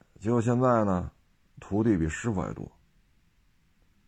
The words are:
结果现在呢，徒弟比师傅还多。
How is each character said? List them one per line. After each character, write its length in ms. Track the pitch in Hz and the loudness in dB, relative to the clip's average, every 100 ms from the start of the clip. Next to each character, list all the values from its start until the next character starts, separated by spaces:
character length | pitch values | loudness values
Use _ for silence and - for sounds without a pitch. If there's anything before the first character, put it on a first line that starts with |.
| _ - | _ -8
结 100 | 101 | -2
果 120 | 120 | 0
现 180 | 113 123 | 2 2
在 240 | 127 117 | 4 4
呢， 260 | 104 92 82 - _ _ _ - | 2 0 -4 -12 _ _ _ -20
徒 200 | - 98 | -4 0
弟 140 | 113 95 | 2 2
比 140 | 78 | 0
师 200 | - 123 | -2 -4
傅 120 | 98 | -2
还 120 | 58 | -4
多。 160 | - - - _ _ _ _ _ _ _ _ _ _ _ _ | -8 -14 -18 _ _ _ _ _ _ _ _ _ _ _ _